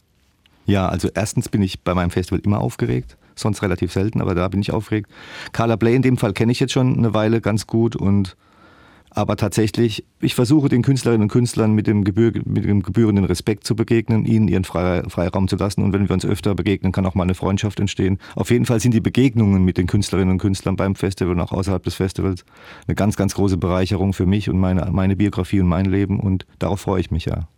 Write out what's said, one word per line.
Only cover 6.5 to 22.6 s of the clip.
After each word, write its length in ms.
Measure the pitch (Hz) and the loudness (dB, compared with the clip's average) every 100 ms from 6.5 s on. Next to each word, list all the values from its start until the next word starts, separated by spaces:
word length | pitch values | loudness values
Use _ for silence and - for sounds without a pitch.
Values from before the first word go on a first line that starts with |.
ich 80 | 123 | 0
jetzt 140 | 131 | 0
schon 240 | - 127 - | 2 2 2
eine 160 | 113 | 0
Weile 260 | 107 107 113 | 2 2 0
ganz 280 | 104 107 - | 0 -2 -2
gut 280 | 117 117 - | 0 0 0
und 400 | 95 101 95 - _ _ - - - - _ - | 0 2 0 -6 _ _ -20 -20 -20 -20 _ -4
aber 200 | 104 101 | -2 0
tatsächlich, 680 | 104 104 107 - 113 107 - - | -2 0 0 0 -2 -2 -12 -6
ich 120 | 107 | -4
versuche 360 | - 120 156 139 | 0 2 4 4
den 120 | 131 | 2
Künstlerinnen 440 | 120 135 123 117 104 | 2 2 2 2 2
und 20 | |
Künstlern 460 | 120 123 - 110 | 2 0 0 2
mit 120 | 107 107 | 2 2
dem 180 | 107 | 2
Gebühr-, 380 | 98 98 117 104 - | 2 2 2 0 -2
mit 200 | 104 98 | -2 0
dem 160 | 101 | 0
gebührenden 440 | 95 107 113 101 90 | 0 2 4 4 2
Respekt 380 | 87 - 107 | 0 -2 -2
zu 120 | - 110 | -2 -2
begegnen, 500 | 113 117 110 113 104 | 0 0 2 0 2
ihnen 220 | 113 107 | 2 2
ihren 160 | 92 | 2
Frei-, 400 | 92 85 90 90 - | -2 -2 0 0 -4
Freiraum 400 | - 87 92 92 | -4 -2 0 -2
zu 80 | 90 | -2
lassen. 280 | 101 - | -2 -2
Und 100 | 98 | 0
wenn 160 | 95 98 | 0 0
wir 60 | 92 | -2
uns 100 | 95 | -2
öfter 300 | 98 - 92 | -2 -2 -2
begegnen, 360 | 90 98 95 | -2 0 0
kann 140 | 92 92 | 0 0
auch 80 | |
mal 80 | 95 | 0
eine 140 | 90 92 | 0 0
Freundschaft 440 | 87 98 107 - | -2 -2 -2 -2
entstehen. 380 | 101 - 95 98 - | -4 0 -2 -2 -6
Auf 160 | - - | -6 0
jeden 160 | 120 120 | 0 2
Fall 140 | 117 | 2
sind 120 | 123 | 2
die 100 | 113 | 2
Begegnungen 640 | 87 - 131 113 107 95 | 2 2 2 4 4 4
mit 140 | 92 90 | 4 2
den 80 | 90 | 0
Künstlerinnen 460 | - - 92 95 | 0 0 0 2
und 80 | 92 | 2
Künstlern 380 | 101 95 - 92 | 0 -2 -2 -2
beim 180 | 95 95 | -2 0
Festival 380 | 98 95 90 | -2 -2 -2
und 80 | 87 | 0
auch 100 | - | -2
außerhalb 320 | - 98 90 | -4 -2 -2
des 100 | - | -4
Festivals 500 | - 95 - 95 95 - - | -2 -4 -2 -4 -4 -10 -20